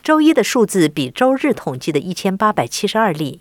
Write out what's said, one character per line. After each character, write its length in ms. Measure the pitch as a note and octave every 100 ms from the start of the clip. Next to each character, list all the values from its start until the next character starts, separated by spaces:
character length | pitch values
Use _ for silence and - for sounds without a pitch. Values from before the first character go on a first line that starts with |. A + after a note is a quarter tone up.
周 180 | - D#4
一 140 | D#4
的 80 | C#4+
数 240 | G3 B3+ G#3
字 220 | G3 D#3
比 200 | D3+ B2+
周 240 | - C4
日 200 | C4 D4+
统 240 | G#3+ - B2+
计 140 | -
的 80 | D3+
一 120 | F3+
千 240 | F3 G3 F#3+
八 160 | G#3+
百 140 | - A#2
七 220 | - G3+
十 100 | A3
二 140 | A3
例 260 | D3+ D3 -